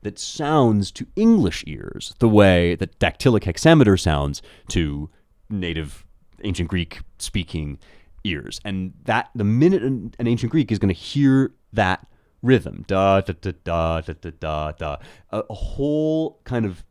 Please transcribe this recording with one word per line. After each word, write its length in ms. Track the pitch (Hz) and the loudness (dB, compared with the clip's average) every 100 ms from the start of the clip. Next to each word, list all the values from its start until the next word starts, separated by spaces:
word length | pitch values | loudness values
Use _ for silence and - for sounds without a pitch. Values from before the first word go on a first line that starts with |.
that 160 | 107 98 | -10 -10
sounds 720 | - - 196 247 143 104 98 | -14 -6 0 4 4 2 -2
to 140 | - - - | -8 -12 0
English 480 | 220 226 107 - - | 4 4 2 -2 -10
ears 480 | 73 - - - - | -12 -12 -14 -16 0
the 100 | 117 | 4
way 460 | 107 98 90 87 85 | 6 6 6 2 0
that 220 | 95 _ | -4 _
dactylic 460 | 87 - - 110 | -2 2 2 2
hexameter 520 | - 87 160 165 120 95 | 0 2 6 8 8 6
sounds 460 | - 73 71 69 - - - | 2 0 -2 -6 -14 -20 -6
to 420 | - 78 71 73 _ _ _ _ | -4 -2 -4 -12 _ _ _ _
native 580 | 104 90 80 76 - - _ _ _ | -8 -6 -6 -8 -12 -20 _ _ _
ancient 240 | 104 87 85 | -8 -4 -4
Greek 320 | 92 85 - - - | -4 -6 -10 -18 -14
speaking 600 | - - 82 87 73 69 _ - _ - | -8 -6 -6 -8 -8 -10 _ -20 _ -14
ears. 360 | 101 78 - - | -8 -8 -8 -14
And 280 | 104 95 92 - | -8 -8 -8 -10
that, 260 | - 110 - | -4 -4 -4
the 100 | 120 | -4
minute 380 | 104 113 156 190 | 0 4 4 2
an, 320 | 120 135 87 - | -2 -6 -8 -8
an 80 | 120 | -2
ancient 260 | 117 120 | -2 0
Greek 180 | 160 127 | -2 0
is 80 | 107 | 0
gonna 140 | 101 | 0
hear 600 | 92 - - 139 135 135 _ _ | -2 -4 0 4 4 0 _ _
that 340 | - 95 92 - _ _ _ | -2 0 -2 -8 _ _ _
rhythm, 420 | 120 127 - 50 - | 2 2 2 -12 -4
da, 340 | 95 98 98 | 0 4 2
da, 140 | 95 90 | 0 -6
da, 120 | 101 87 | -8 -10
da, 360 | - 85 82 82 | -6 -2 -2 -2
da, 120 | 80 | -6
da, 180 | 80 87 78 | -12 -14 -10
da, 340 | 80 76 76 | -6 -6 -6
da, 240 | 76 80 73 - - _ | -8 -10 -10 -14 -20 _
a, 120 | 104 - | -10 -8
a 40 | |
whole 880 | 104 - - 143 151 156 160 160 - | -8 -8 -4 -2 -2 0 -2 -4 -8
kind 220 | - 123 107 | -8 -4 -4
of 180 | 90 - | -6 -18